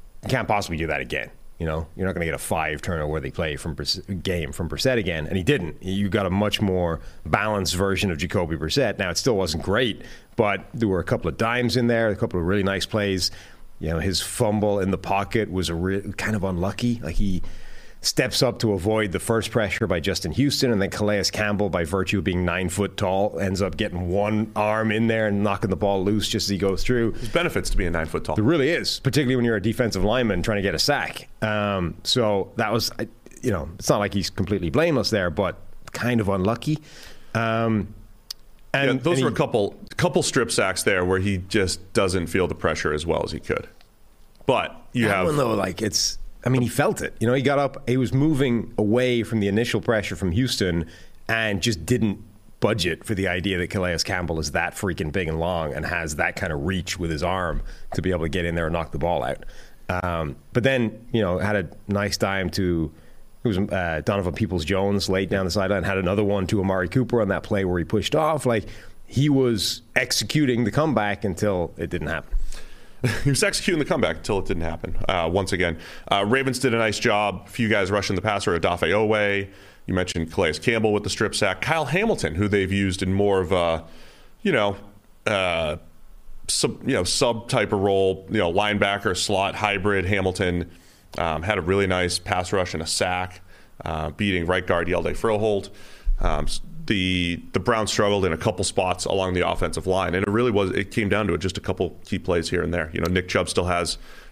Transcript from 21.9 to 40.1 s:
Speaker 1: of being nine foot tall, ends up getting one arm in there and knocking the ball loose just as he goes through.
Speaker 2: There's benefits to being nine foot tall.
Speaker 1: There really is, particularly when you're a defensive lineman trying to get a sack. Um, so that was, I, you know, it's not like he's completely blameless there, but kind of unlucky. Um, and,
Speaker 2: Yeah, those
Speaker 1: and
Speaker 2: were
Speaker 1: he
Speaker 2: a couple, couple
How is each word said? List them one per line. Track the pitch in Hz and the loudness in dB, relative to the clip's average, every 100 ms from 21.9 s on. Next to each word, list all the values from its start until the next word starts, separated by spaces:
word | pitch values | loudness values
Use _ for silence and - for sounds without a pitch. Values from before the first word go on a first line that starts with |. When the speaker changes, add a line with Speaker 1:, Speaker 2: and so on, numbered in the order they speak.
| 95 92 101 | 0 2 0
Speaker 1:
of | |
being | 87 87 | 2 2
nine | 90 87 90 | 2 0 -2
foot | 101 98 - | -2 -2 0
tall, | 95 95 104 - | 0 2 0 0
ends | 98 92 | -2 0
up | 95 - | -2 0
getting | 104 87 87 | -2 -2 0
one | 98 104 107 110 | 0 2 0 0
arm | 104 107 110 110 | 0 0 2 0
in | 107 113 | 2 2
there | 113 107 | 2 2
and | 101 | 2
knocking | 104 98 101 | 0 0 -2
the | 95 | 0
ball | 101 98 | 2 2
loose | 92 104 90 | 2 0 0
just | 107 | -2
as | 98 | -2
he | 98 | 0
goes | 98 92 | 0 2
through. | - 123 113 | 2 2 0
Speaker 2:
There's | - - | -2 -2
benefits | 170 175 98 - | 0 0 -2 0
to | - | 2
being | 87 | 2
nine | 82 80 | 0 -2
foot | 82 | -4
tall. | 80 76 | -2 0
Speaker 1:
There | |
really | 107 165 135 | 2 4 2
is, | 156 98 - | 0 -2 -2
particularly | 135 147 127 | 0 2 2
when | 127 | 2
you're | 117 107 | 2 2
a | |
defensive | 113 107 117 95 | 0 0 0 2
lineman | 98 127 117 87 | 2 2 2 2
trying | 98 101 | 0 0
to | |
get | 95 80 | 0 0
a | |
sack. | - 139 85 - - - | 2 0 -2 -8 -14 -4
Um, | 110 107 104 98 85 - | -2 0 0 0 -2 -4
so | - 131 110 98 90 | 0 2 4 2 -2
that | - 110 | -2 0
was, | 113 - - | 0 -2 -6
I, | - - - - | -10 -12 -20 -6
you | 127 | -2
know, | 90 69 87 | -2 -4 -8
it's | - | 0
not | 120 | 2
like | 101 | 2
he's | 101 - | 0 -2
completely | - 95 98 85 | -2 -2 0 0
blameless | 139 170 135 98 | 2 2 2 2
there, | 107 90 | 0 0
but | 101 92 - - - - | 0 -2 -2 -12 -14 -12
kind | - 120 120 | -4 0 0
of | 101 | 2
unlucky. | 95 95 117 147 156 - - - - - | 2 2 0 -2 -4 -6 -20 -18 -18 -6
Um, | 113 113 113 113 107 92 - - - - - - - - | -2 0 0 2 0 -2 -10 -20 -20 -18 -18 -18 -20 -4
and, | 135 139 131 | 0 2 2
Speaker 2:
Yeah, | |
those | 143 170 | 2 2
Speaker 1:
and | |
Speaker 2:
were | 147 | 2
Speaker 1:
he | |
Speaker 2:
a | 113 | 2
couple, | 131 113 101 - - - | 2 2 0 -4 -12 0
couple | 175 | 2